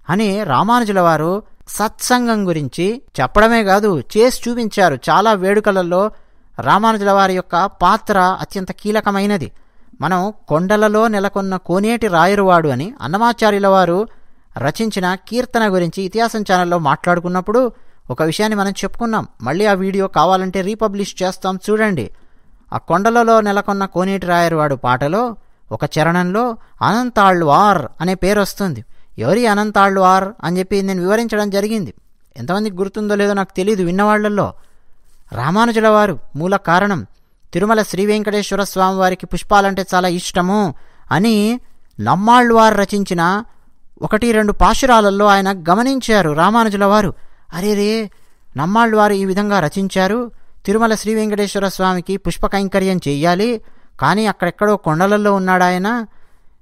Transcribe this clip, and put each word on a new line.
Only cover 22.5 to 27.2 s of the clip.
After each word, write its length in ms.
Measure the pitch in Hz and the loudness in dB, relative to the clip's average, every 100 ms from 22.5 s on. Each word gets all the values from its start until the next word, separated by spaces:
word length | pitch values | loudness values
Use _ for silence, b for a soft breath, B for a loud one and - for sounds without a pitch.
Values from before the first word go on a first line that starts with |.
| - - | -20 -10
ఆ 60 | - | -8
కొండలలో 640 | - 170 220 233 226 226 | -2 0 2 2 4 4
నెలకొన్న 440 | 208 202 202 196 | 2 -2 -2 -4
కోనేటి 420 | 190 170 185 196 180 | -4 -2 -2 -2 0
రాయరువాడు 480 | 175 170 160 151 | 0 2 0 -2
పాటలో 600 | 135 127 123 143 190 247 214 - _ - | -2 -2 0 0 -2 -4 -6 -18 _ -12
ఒక 120 | 110 | -8
చరణంలో 720 | 151 160 160 180 180 202 247 226 b b | -4 0 0 0 0 -2 -2 -6 b b
అనంతాళ్వార్ 1000 | 120 220 247 214 | -2 0 -2 2